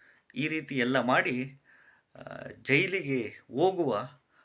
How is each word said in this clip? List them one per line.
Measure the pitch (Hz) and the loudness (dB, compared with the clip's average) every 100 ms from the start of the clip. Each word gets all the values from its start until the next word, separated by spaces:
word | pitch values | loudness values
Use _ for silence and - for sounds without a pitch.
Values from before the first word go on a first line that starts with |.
| _ _ _ | _ _ _
ಈ | - 151 | -6 -4
ರೀತಿ | 160 147 135 | -4 -4 0
ಎಲ್ಲ | 123 135 | 2 2
ಮಾಡಿ, | 117 151 180 123 135 - _ - - _ _ - | 4 2 2 -2 -6 -12 _ -20 -20 _ _ -18
ಆ, | - - - 107 | -16 -14 -14 -8
ಜೈಲಿಗೆ | 110 143 185 190 143 131 101 - - | 2 2 4 -2 -2 -2 -4 -10 -8
ಹೋಗುವ | 117 185 180 143 104 135 - _ _ | 2 2 2 0 0 -4 -14 _ _